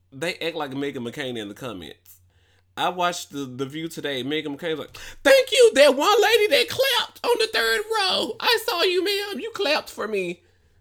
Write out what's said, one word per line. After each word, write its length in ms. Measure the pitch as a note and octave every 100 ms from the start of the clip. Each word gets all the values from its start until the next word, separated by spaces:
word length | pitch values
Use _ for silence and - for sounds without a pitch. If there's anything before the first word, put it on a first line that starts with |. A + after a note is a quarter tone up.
| _
they 220 | C3+ E3 -
act 180 | E3 D#3+
like 140 | D3
Meghan 340 | C3+ C#3+ C3 A#2+
McCain 300 | C3 C3 A#2+
in 100 | G#2
the 60 |
comments. 680 | G2+ C3 F#2+ D#2 - _ - _ _ _ _ _ -
I 120 | D#3+
watched 420 | F3+ F3 F3 -
the, 140 | C#3+
the 220 | C3+ B2 C3+
View 200 | D#3 E3
today. 360 | D#3+ C#3+ C3
Meghan 320 | B2+ D3+ D#3 C#3
McCain's 200 | E3+ D#3
like, 160 | - - - -
"Thank 300 | - C5+ -
you, 200 | C#5 A#4
that 200 | C4 C#4+
one 260 | C4+ E4+ A4
lady 240 | G4+ A4+ G#4
that 200 | A#4 A#4+
clapped 520 | - C5+ B4 - -
on 120 | B4 A#4
the 80 | A4+
third 340 | A#4 A4+ A4+ G#4
row. 460 | A4 F#4+ G3 G#3 -
I 180 | - A#4 A4+
saw 160 | F4+
you, 220 | F#4 F4+
ma'am. 340 | F4+ G4+ G#4 D#4+
You 100 | G#4+
clapped 360 | - D4 D4 -
for 180 | - G#3+
me." 340 | G#3 F3 F3+ _ _ _ _